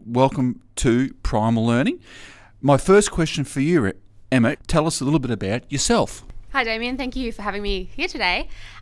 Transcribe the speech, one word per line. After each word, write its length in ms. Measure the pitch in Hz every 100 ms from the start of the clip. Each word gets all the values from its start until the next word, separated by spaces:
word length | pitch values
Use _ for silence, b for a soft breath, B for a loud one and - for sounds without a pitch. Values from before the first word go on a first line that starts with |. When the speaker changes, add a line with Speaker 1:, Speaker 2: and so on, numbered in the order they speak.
| -
Speaker 1:
welcome 560 | 120 135 - 127 - - -
to 400 | 123 120 135 -
Primal 420 | - 110 113 117 113
Learning. 340 | 120 196 359 B B B B B B
My 160 | 135 135
first 340 | - 202 202
question 320 | - 160 -
for 160 | 135 139
you, 340 | 147 175 98 - - - -
Emma, 240 | 131 117 151
tell 320 | - 165 156
us 120 | -
a 40 |
little 160 | 135 156
bit 100 | 123
about 420 | 110 98 120 -
yourself. 520 | 135 - 233 123 - - - -
Speaker 2:
Hi, 120 | 277
Damien. 340 | 226 220 240 262
Thank 180 | 254 262
you 160 | 240
for 120 | 214
having 180 | 202 202
me 300 | 202 190 185 -
here 120 | 339
today. 420 | 269 185 196 320 B B B